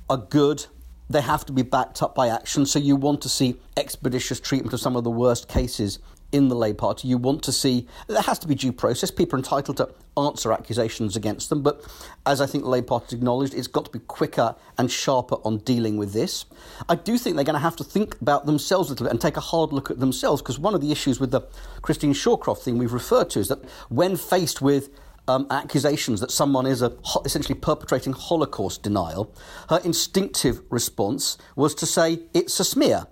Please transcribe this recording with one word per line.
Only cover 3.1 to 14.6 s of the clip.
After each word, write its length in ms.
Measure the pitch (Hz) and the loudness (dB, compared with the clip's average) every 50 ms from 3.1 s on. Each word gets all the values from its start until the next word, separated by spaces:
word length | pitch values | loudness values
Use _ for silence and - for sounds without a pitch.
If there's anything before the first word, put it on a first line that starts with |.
| 147 143 | 0 0
to 80 | - 123 | -2 -2
see 260 | - - 139 123 123 - - - - | 0 2 2 0 0 -2 -10 -8 -6
expeditious 640 | 139 143 - - - - 135 120 127 - - 127 - | -4 -4 -4 -6 -6 -4 -2 -2 -2 -2 -4 -6 -6
treatment 320 | - - 139 131 - 117 - | -4 -2 -2 -2 0 -2 -4
of 80 | 120 | -2
some 160 | - 135 127 | -2 0 0
of 80 | 123 117 | 0 -2
the 60 | 120 | 0
worst 360 | 117 117 123 127 117 120 - | 0 2 4 4 2 2 -2
cases 520 | - - - 127 120 - - 107 98 - - - - - - - - - | -2 0 0 0 0 -2 -2 -2 -2 -4 -6 -14 -20 -20 -20 -6 0 2
in 160 | 143 139 131 | 4 4 4
the 60 | 123 | 4
Labour 220 | 120 113 107 101 | 2 0 0 0
Party. 300 | 104 117 101 110 - - | 0 -2 -2 -2 -2 0
You 100 | 127 127 | 0 0
want 240 | 123 123 131 139 - - | 2 2 2 0 0 -2
to 100 | - 127 | -2 -2
see, 340 | - - 135 123 123 120 - - - - | 0 2 2 2 2 0 -4 -10 -14 -8
there 140 | - 214 214 | -2 0 0
has 160 | 196 - 233 - | 2 0 0 0
to 80 | - | 0
be 80 | 160 143 | -2 0
due 180 | - 131 127 113 | 0 0 -2 0
process. 360 | - - 113 120 - - 175 | 0 0 0 0 0 -2 -2
People 280 | - - 175 165 - | 0 0 0 0 0
are 20 | 131 | -2
entitled 380 | 135 - 151 139 139 - 135 | -2 0 -2 -2 -2 -2 -2
to 120 | - 127 - - - - - - | -2 -2 -2 -4 -12 -20 -6 -2
answer 340 | - 143 147 143 - - 113 | 0 0 0 -2 -2 0 0
accusations 640 | 107 - - - 117 120 113 110 - - 113 104 95 | 0 0 -2 -2 -2 0 0 0 -2 -4 -4 -4 -2
against 320 | 113 104 107 104 - - | -2 -4 -4 -4 -6 -4
them. 140 | - 160 151 | -2 -2 0
But 240 | 135 147 147 - - - - - - - - - - | 2 0 0 -2 -6 -20 -20 -18 -20 -20 -14 -4 0
as 160 | 139 143 135 | 0 2 2
I 40 | 143 | 2
think 200 | 139 - 143 - | 0 0 -2 0
the 40 | 127 | 0
Labour 180 | 123 127 135 | 0 0 2
Party 280 | - 131 117 - - 123 | 0 -2 -2 -2 -4 -4
acknowledged, 380 | 117 123 123 120 127 139 135 139 | -2 0 2 2 2 0 -2 -4
it's 140 | - 123 | -6 -6
got 180 | - - 151 147 | -4 -2 -4 -4
to 60 | - | -4
be 80 | - 123 | -8 -12
quicker 540 | - - - - 160 147 - - 120 113 - - | -12 -10 -4 -2 -2 0 2 2 0 0 0 -4